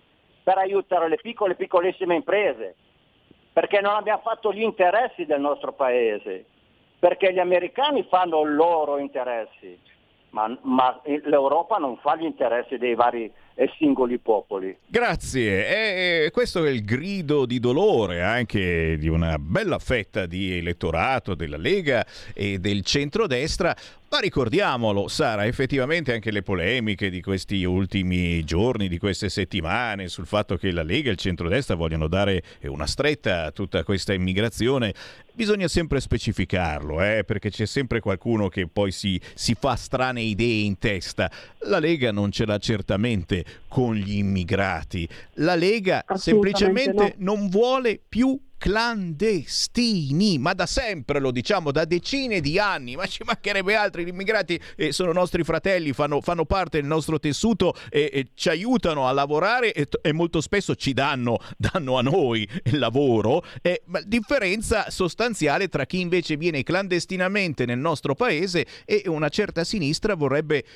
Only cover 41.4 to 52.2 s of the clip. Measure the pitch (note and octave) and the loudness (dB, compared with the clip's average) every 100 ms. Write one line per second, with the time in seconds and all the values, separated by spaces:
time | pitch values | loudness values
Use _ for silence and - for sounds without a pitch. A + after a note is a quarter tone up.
41.4 | - - - G3 D#3 E3+ B2 G2+ G2+ - | -18 -14 -2 2 2 2 0 0 -2 0
42.4 | A2 G#2 - A2+ - G2 A#2+ G#2+ E2+ F#2+ | 0 0 0 -4 0 0 0 0 0 -2
43.4 | D#2+ - - - B2 A2 G2 G2+ G2+ G2 | -2 -12 -6 0 0 0 -2 -2 0 0
44.4 | E2+ F#2+ F#2+ E2+ - G2 E2+ - - - | 0 0 0 -2 -6 -6 -6 -8 -16 -2
45.4 | D#3 F3 F3+ A3+ F#3 C#3 - F#3 - G#3+ | 0 2 2 2 0 -2 0 -4 4 4
46.4 | G3 G3 G3 G3+ C#4 G3 G3+ - F#3+ G#3 | 4 4 2 4 2 2 2 0 -2 -2
47.4 | G3+ F#3 A#3+ C4 B3 G3 - G#3 C4 C4+ | 0 2 4 2 0 -4 -6 0 2 0
48.4 | - - - G#3 A#3 A3+ F3+ D3 G#3+ G3 | -6 -4 0 2 0 -2 -4 -2 0 0
49.4 | B2 - - - A#3+ G3+ C#3+ C#3 G#3+ D#3+ | -2 -4 -2 0 2 2 0 2 4 4
50.4 | C#3+ F#3 F3+ - B3 F3+ A#2+ C#3+ C3+ B2 | 0 0 -2 0 -2 -6 -2 0 0 -2
51.4 | - G3+ D3+ C#3 D#3+ F3 - C#4 | 0 0 2 0 0 0 0 -4